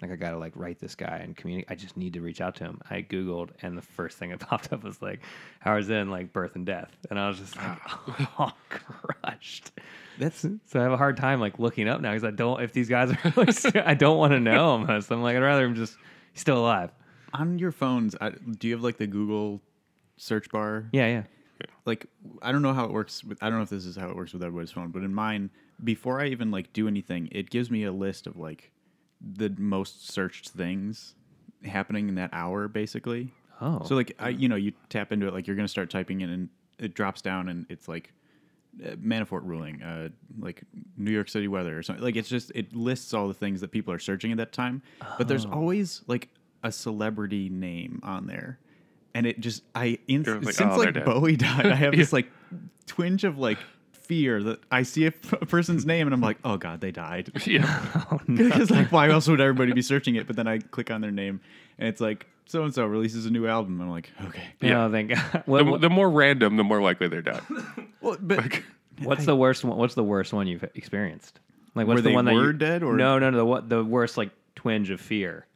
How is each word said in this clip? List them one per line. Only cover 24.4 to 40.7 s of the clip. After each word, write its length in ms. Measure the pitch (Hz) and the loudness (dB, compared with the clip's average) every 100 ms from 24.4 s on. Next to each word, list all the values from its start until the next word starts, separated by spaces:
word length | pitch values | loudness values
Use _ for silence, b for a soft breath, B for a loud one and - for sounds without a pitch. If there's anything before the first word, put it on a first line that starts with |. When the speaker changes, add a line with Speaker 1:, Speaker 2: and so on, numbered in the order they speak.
Speaker 3:
everybody's 280 | 87 85 82 | -8 -8 -8
phone, 180 | 92 85 | -10 -8
but 120 | 87 | -6
in 100 | 98 | -4
mine, 360 | 101 107 104 98 _ b b | -4 -2 -4 -6 _ b b
before 360 | 117 107 123 131 | -4 -2 -2 -2
I 80 | 143 | -2
even, 220 | 123 110 | -2 -2
like, 220 | 95 90 | -4 -4
do 140 | 107 107 | -2 -2
anything, 400 | 101 - 87 82 | -2 -4 -6 -6
it 180 | 101 95 | -8 -4
gives 200 | 120 120 | -4 -2
me 140 | 110 | -2
a 80 | 101 | -2
list 340 | 95 98 95 - | -4 -6 -6 -12
of, 100 | 87 | -12
like, 340 | 80 - _ _ _ _ _ _ | -14 -14 _ _ _ _ _ _
the 320 | - 95 107 98 | -12 -4 -4 -2
most 520 | 101 95 95 - - | -2 -2 -4 -10 -10
searched 400 | 98 92 - - | -6 -6 -6 -16
things 680 | 90 87 95 101 107 - _ _ _ _ - | -8 -6 -4 -6 -10 -16 _ _ _ _ -18
happening 460 | 95 98 - 104 104 | -8 -6 -4 -4 -2
in 60 | 92 | -4
that 140 | 92 | -6
hour, 340 | 82 87 101 104 | -6 -6 -6 -6
basically. 680 | 107 110 113 120 120 123 - _ - | -6 -6 -8 -8 -8 -8 -14 _ -8
Speaker 1:
Oh. 200 | 139 156 - | -4 -2 0
Speaker 3:
So, 100 | 135 | 0
like, 180 | 120 - | 0 -4
I, 100 | 120 | -6
you 200 | 131 127 | 0 2
know, 60 | 104 | 2
you 180 | 101 - - | -2 -6 -8
tap 220 | 110 101 | -6 -2
into 160 | 104 98 | -2 -2
it, 60 | |
like, 140 | 92 95 | -4 -4
you're 80 | 98 | -4
gonna 120 | 101 | -4
start 220 | - 87 | -4 -6
typing 320 | 95 90 95 | -6 -4 -6
in, 80 | 87 | -4
and 200 | 90 90 _ _ - | -6 -8 _ _ -12
it 140 | 110 | -10
drops 280 | 85 98 - | -4 -4 -4
down, 260 | 98 92 90 | -6 -4 -6
and 160 | 87 85 | -8 -12
it's 180 | 87 - | -14 -12
like, 240 | 82 - _ _ _ _ _ _ - | -12 -12 _ _ _ _ _ _ -16
uh, 80 | - - | -14 -8
Manafort 480 | 110 113 101 92 92 | -2 -2 -2 -6 -6
ruling, 360 | 82 78 76 | -8 -8 -12
uh, 260 | 82 82 80 - - 110 | -10 -10 -10 -14 -18 -12
like, 240 | 90 - - | -12 -12 -18